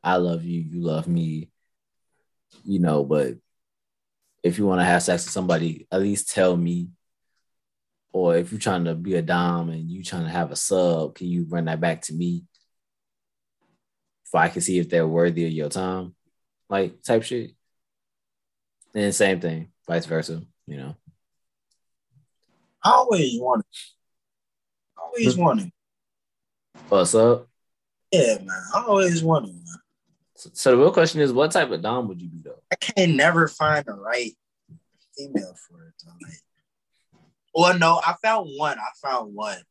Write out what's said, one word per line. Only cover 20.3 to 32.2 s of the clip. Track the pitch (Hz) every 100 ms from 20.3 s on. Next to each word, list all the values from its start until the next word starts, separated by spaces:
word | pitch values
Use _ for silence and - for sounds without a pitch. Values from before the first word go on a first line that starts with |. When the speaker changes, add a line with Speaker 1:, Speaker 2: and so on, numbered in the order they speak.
| 82 82 _ -
Speaker 1:
you | 73
know. | 67 - _ _ _ _ _ _ _ _ _ _ _ _ _ _ _ _ _ _
Speaker 2:
I | 202
always | 254 - 202 139 233
wanted. | 254 233 - - - _ _ _ _ _ _ _ _ _ _ -
Always | - 494 226 180
Speaker 1:
Hmm. |
Speaker 2:
wanted. | 165 113 95 _ _ _ _ _ _ _ _ _ _ - -
Speaker 1:
What's | 101 87
up? | 113 113 117 - _ _ _ _ _ _
Speaker 2:
Yeah, | 185 120 107
man. | 95 92 -
I | 202
always | 240 196 185 170
wanted, | 160 156 104
man. | 90 - - _ _ _ _ _ _
Speaker 1:
So, | -
so | - 135
the | 123
real | 151
question | 190 165 160
is, | 143
what | 123 156
type | 180 139
of | 87
dom | 104 123 113
would | 90